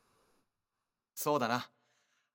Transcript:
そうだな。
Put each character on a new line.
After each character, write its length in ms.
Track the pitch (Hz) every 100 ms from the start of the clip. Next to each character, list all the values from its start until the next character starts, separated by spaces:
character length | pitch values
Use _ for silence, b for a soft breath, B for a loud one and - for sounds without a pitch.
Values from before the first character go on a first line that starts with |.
| _ _ _ _ _ _ _ _ _ _ _ -
そ 220 | 151 147
う 20 |
だ 80 | 113
な。 220 | 120 - _ _ _ _ _ _